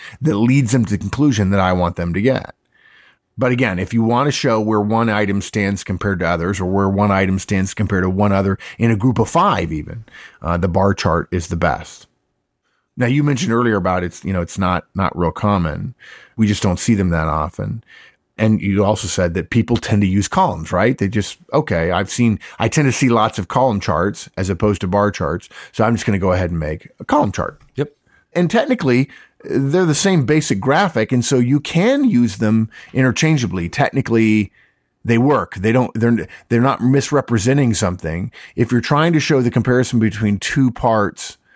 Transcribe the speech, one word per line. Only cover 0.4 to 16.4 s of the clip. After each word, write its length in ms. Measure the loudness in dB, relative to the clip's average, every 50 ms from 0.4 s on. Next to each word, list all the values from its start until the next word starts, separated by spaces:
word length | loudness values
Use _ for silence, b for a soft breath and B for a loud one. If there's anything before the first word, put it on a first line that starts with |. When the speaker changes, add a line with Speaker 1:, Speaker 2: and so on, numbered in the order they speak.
| 2 2 2 2 2 2
Speaker 1:
them 140 | 2 0 0
to 60 | 0
the 60 | -2 -4
conclusion 540 | -4 -4 -2 0 0 2 2 2 0 0
that 80 | 2 2
I 140 | 2 2 2
want 220 | 0 0 -2 -2
them 180 | -4 -4 -4 -2
to 80 | 0
get? 340 | 0 0 0 -2 -4 -10 -18 _ _ b b b b b b b b b b b b _ _ -4
But 140 | -2 0
again, 280 | 0 0 0 0 -2 -2
if 140 | -4 -2 0
you 100 | 0 0
want 240 | 2 2 2 0 0
to 40 |
show 280 | -2 -2 0 0 0 0
where 220 | 0 0 0 0
one 280 | 0 0 0 0 0 0
item 320 | 0 0 0 0 -2 -2
stands 420 | -4 -4 -2 -2 -2 0 -2 -4 -4
compared 360 | -6 -6 -4 -2 -2 -2 -2
to 80 | -2 -2
others, 320 | -2 0 -2 -2 -2 -2
or 60 | -2
where 240 | -2 0 0 2 2
one 220 | 2 2 2 2
item 280 | 2 2 2 0 0 -2
stands 340 | -2 -2 -2 -2 -2 -2 -4
compared 300 | -4 -4 -2 0 0 0
to 60 | 0
one 220 | 0 0 0 2
other 260 | 2 2 2 0 -2 -4 B B B B
in 140 | 0 0
a 60 | 2 2
group 220 | 2 0 2 0
of 100 | 0 0
five 420 | 0 0 2 2 0 0 -2 -4
even, 340 | -4 -6 -8 -8 -12 -14 -16 B B B B B B B
uh, 160 | B -2 -2 0
the 100 | 0 0
bar 260 | 2 4 4 4 2
chart 340 | 2 0 0 2 0 0 -2
is 160 | -4 -6 -4 -4
the 80 | -4
best. 520 | 0 0 0 0 -2 -6 -12 -20 -20 -20 _ _ _ _ _ _ _ _ _ _ _ _ _ _ _ _ _ -6 -2
Now, 100 | 0 0
you 160 | 2 2 2
mentioned 300 | 2 0 0 0 0 0
earlier 240 | 2 2 2 2 2
about 260 | 2 0 0 0 -2
it's, 200 | -4 -8 -8 -6
you 100 | -4 -2
know, 80 | -2
it's 180 | -4 -4 -4 -2
not, 260 | -2 0 0 -2 -4 _ -6
not 240 | -4 -4 -2 -2 -2
real 140 | -2 -2
common. 640 | -2 -2 0 0 0 0 0 -2 -4 -6 -8 -10 -12 B B B B B B B B
We 100 | B